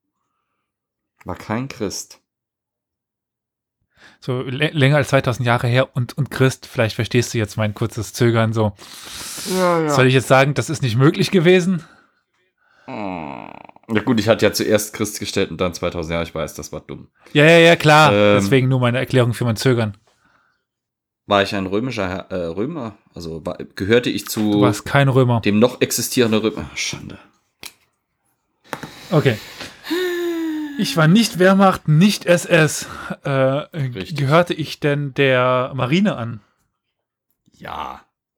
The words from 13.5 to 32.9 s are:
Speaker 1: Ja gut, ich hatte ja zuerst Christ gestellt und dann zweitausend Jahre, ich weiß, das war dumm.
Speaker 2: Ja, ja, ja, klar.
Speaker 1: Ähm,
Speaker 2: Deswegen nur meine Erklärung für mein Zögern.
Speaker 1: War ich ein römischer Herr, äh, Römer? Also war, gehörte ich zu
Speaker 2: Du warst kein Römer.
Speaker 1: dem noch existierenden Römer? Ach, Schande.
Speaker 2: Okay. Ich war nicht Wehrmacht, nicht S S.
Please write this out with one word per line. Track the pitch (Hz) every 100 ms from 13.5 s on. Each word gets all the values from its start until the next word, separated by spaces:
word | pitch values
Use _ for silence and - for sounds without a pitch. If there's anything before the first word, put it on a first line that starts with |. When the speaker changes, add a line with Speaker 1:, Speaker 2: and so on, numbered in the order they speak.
| 50 - - -
Speaker 1:
Ja | 107
gut, | 123 113
ich | 104
hatte | 101 104
ja |
zuerst | - 104 104 -
Christ | - 104 -
gestellt | 104 101 95
und | 82
dann | 90
zweitausend | - 87 87 80
Jahre, | 85
ich | 82
weiß, | - 76
das | - -
war | -
dumm. | - 73 - _ -
Speaker 2:
Ja, | 147
ja, | 156 170
ja, | 165 170
klar. | 151 151 151
Speaker 1:
Ähm, | 104 104 104
Speaker 2:
Deswegen | 98 135 127
nur | 131
meine | 123 127
Erklärung | 131 127 120
für | 113
mein | 120 107
Zögern. | 131 120 107 - _ _ _ _ _ _ _ _ _ _ _ _ -
Speaker 1:
War | 101
ich | 98
ein | 104 92
römischer | 104 131 113 92
Herr, | 92 -
äh, | 92 82
Römer? | 85 131 165 110 - _
Also | - 82 80
war, | 87 - -
gehörte | - 98 120 123
ich | 98 -
zu | 113 107
Speaker 2:
Du | 104
warst | 110 104 -
kein | 139 135
Römer. | 127 123 117
Speaker 1:
dem | 101 104
noch | 123 -
existierenden | 131 - - 123 117 107
Römer? | 107 - -
Ach, | -
Schande. | - - - - _ _ _ _ - _ _ _ _ _ _ _ _ _ _ - - - -
Speaker 2:
Okay. | 156 135 107 - - - - - 339 359 349 349 330 320 311 302 277
Ich | 190 165
war | 156
nicht | 220 214 165
Wehrmacht, | 185 196 190 180 -
nicht | 151 208 - 180
S | 175 -
S. | 170 151 - -